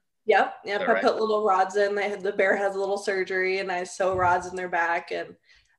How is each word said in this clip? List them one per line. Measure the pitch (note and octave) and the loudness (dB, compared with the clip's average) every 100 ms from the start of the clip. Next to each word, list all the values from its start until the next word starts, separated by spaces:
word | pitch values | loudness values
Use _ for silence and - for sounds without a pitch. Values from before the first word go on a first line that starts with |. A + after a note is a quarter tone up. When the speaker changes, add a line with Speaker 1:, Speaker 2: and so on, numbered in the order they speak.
| _ _ - | _ _ 2
Speaker 1:
Yep, | G3+ B3+ - - | 4 4 -2 -6
yep. | G3+ | -2
Speaker 2:
Is | F#3+ | 0
that | |
Speaker 1:
I | |
Speaker 2:
right? | A3 | 2
Speaker 1:
put | A#3 G#3+ | 2 2
little | G#3+ G#3+ G#3+ | 0 0 2
rods | F#3 F#3+ G#3 | 2 2 2
in. | G3+ G3+ | 0 0
They | G3+ | -4
had, | G3+ | -4
the | F#3 | -4
bear | G3+ F#3+ G3 | 0 2 2
has | G3 F#3+ | 0 -2
a | |
little | G3 G3+ | -2 -2
surgery, | G3+ F#3+ F#3 F#3+ F#3 F#3+ | -2 -2 -2 -2 0 -2
and | F#3+ | -2
I | F3+ | -4
sew | F3+ - F#3 F#3 | -6 -2 0 2
rods | F3+ F3+ F3+ | 2 2 0
in | F#3 | -8
their | F3+ | -4
back, | F3 E3+ F3 F3 | -2 0 -2 -4
and | E3+ E3+ F3 _ _ _ | -8 -10 -14 _ _ _